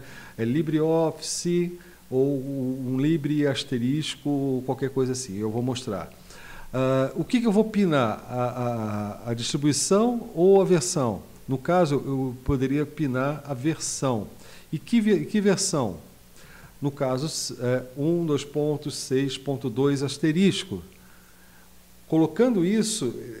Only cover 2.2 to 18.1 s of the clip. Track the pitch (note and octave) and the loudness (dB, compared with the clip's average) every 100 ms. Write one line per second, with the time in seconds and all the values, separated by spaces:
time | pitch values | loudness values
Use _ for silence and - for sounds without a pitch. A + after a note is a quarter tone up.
2.2 | C#3 C#3 C3+ C#3 B2+ C3 B2+ C3 C#3+ D#3+ | 2 2 -2 -4 -2 -4 -2 0 2 2
3.2 | C#3+ D3 C#3+ B2+ - B2+ A#2+ D3 D3 - | 0 2 2 0 -2 -2 0 0 -2 -6
4.2 | D3 C#3+ C#3 C3 B2+ B2+ C3 C3+ B2+ B2 | -2 0 0 -2 -2 -2 -2 0 0 -2
5.2 | - F#2+ A2 A#2 B2 B2 - F#2+ D#2+ - | -6 -4 -4 -2 -2 -4 -4 -6 -8 -14
6.2 | - - - - - B2+ C3 C3 C3 - | -20 -18 -16 -16 -8 -2 0 2 0 -2
7.2 | D#3 B3 A#3 G3 A3 G3+ F#3+ D3 A2+ G#2 | 0 2 4 2 2 2 2 4 2 0
8.2 | - B2 B2 B2+ B2 A#2 G#2+ G#2 G#2 G2+ | -6 -4 -2 -2 -2 -2 -2 -4 -6 -6
9.2 | A#2 A#2+ A#2 D#3 D3 C3+ - G3 A#3 A#3+ | -6 -4 -2 0 2 2 2 4 4 0
10.2 | - D#3 F#3 G3 F3+ F3+ - D#3+ B2 F#2 | -4 2 6 6 6 4 2 0 0 -2
11.2 | - - - C3 D3 F3 E3 C#3+ C3+ C3+ | -6 -14 -6 -4 2 4 4 2 0 -2
12.2 | C3 B2 - C#3 C3 C#3+ D3 - D3 B2 | -2 -4 -2 0 2 0 -2 -2 -2 0
13.2 | C3+ D3+ - B2+ C#3+ D#3 - - C#3 A#2 | -2 -4 -6 -4 -2 -2 -4 -2 0 0
14.2 | F#2+ - - - - D#3 - A#3 G#3+ F#3 | -4 -12 -20 -20 -10 -10 0 2 4 2
15.2 | D3+ G#3+ G3+ F3 - D#3 A2+ E2 - - | 2 0 2 2 2 0 -2 -4 -12 -20
16.2 | - - - - - - C#3+ C#3 C3+ B2+ | -20 -20 -20 -20 -20 -6 -4 -2 -2 -2
17.2 | D#3 - - A#2+ B2 B2+ - D3 D3+ | -2 -6 -8 -4 0 0 -2 -2 0